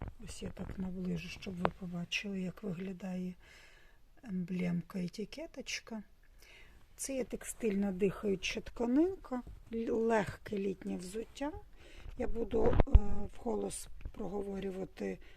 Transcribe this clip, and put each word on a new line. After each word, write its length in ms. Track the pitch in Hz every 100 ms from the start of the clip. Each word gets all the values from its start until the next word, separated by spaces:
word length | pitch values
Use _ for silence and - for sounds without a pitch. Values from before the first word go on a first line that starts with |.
| - -
Ось 180 | - -
я 80 | 190
так 280 | - 185 -
наближу, 500 | 185 185 180 170 175
щоб 280 | - 202 175
ви 140 | 180 -
побачили, 640 | 175 175 175 - 202 190
як 220 | 185 -
виглядає 720 | 208 165 190 180 190 185 180 185 - - - - - - - -
емблемка, 760 | 247 185 175 180 180 175 - 196
етикеточка. 1040 | 175 - 202 - 330 285 - - - 220 - - - - - - - - - -
Це 180 | -
є 100 | 269
текстильна 680 | 190 226 - - 226 196 202
дихаюча 680 | 180 196 - 208 190 - 220
тканинка, 840 | - - 240 262 359 381 - 254 - - -
л-, 220 | 226 226
легке 600 | 226 226 220 - - - 208
літнє 380 | 196 180 202 190
взуття. 560 | 180 214 220 - 285 349 - - - - - -
Я 100 | 233
буду, 360 | 233 - 220
е, 120 | - - - - 208 196 202 -
вголос 520 | 233 208 196 - - - -
проговорювати 1040 | - 202 202 196 196 190 185 185 - 196 185 -